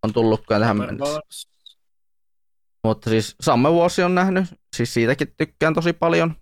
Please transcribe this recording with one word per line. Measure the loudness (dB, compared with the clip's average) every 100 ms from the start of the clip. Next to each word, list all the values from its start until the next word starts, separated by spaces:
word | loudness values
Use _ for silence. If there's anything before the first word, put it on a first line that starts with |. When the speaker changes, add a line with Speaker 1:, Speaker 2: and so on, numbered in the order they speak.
Speaker 1:
on | -2
tullutkaan | 0 2 0 0 0
tähän | 2 0
Speaker 2:
Summer | -4
Speaker 1:
mennessä. | -6 -6
Speaker 2:
Wars. | -6 -10 -18 -20 _ -20 _ _ _ _ _ _ _ _ _ _ _ -4
Speaker 1:
Mutta | -4 0
siis | 0 0 -4
Summer | 0 2 4
Wars | 4 2 2
on | 0
nähnyt, | 2 0 0 -4 -8 _ -6
siis | -2
siitäkin | 0 0 0 -4 _
tykkään | -8 _ 0
tosi | 0 -2
paljon. | 0 0 2 0 -4